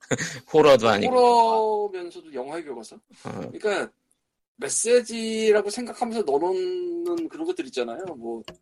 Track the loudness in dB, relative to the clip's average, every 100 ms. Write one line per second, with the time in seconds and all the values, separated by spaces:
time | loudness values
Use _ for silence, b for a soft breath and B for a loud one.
0 | -8 -6 -6 -10 _ 4 8 8 6 2
1 | 2 4 6 6 4 2 0 -2 -4 -8
2 | -12 -14 -14 -10 -8 -10 -10 -12 -14 -20
3 | _ _ -12 -10 -12 -4 -2 -2 -4 _
4 | _ _ _ _ _ _ -6 -4 4 2
5 | 2 -6 -4 0 4 4 2 -6 -10 -6
6 | -4 -2 0 0 0 -2 -2 -4 -6 -6
7 | -4 -4 -6 -8 -6 -6 -6 -6 -6 -6
8 | -10 -10 -10 -10 -12 -20